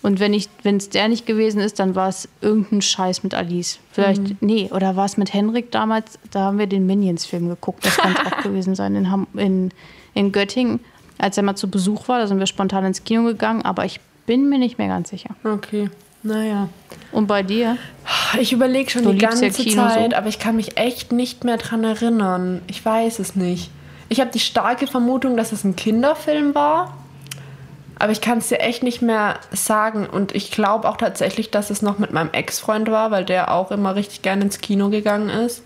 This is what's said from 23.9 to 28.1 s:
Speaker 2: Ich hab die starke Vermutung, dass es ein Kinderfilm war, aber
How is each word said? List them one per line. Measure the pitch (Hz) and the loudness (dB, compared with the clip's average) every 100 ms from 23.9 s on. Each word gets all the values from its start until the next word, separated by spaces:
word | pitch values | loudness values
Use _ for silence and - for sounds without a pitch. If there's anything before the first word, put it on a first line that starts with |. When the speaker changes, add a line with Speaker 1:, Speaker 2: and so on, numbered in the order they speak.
| - - | -20 -2
Speaker 2:
Ich | 226 | 0
hab | 240 | 0
die | 226 | 0
starke | - - 202 247 277 | 0 0 0 0 0
Vermutung, | 254 240 262 262 240 | 0 2 2 2 0
dass | 226 | 0
es | 214 | -2
ein | 196 180 | -2 0
Kinderfilm | 220 220 269 311 311 302 294 294 | 0 2 2 2 0 2 2 2
war, | 285 320 359 - - - - - - - - - - - | 2 2 0 -8 -18 -20 -16 -16 -16 -18 -18 -20 -20 -2
aber | 214 | 0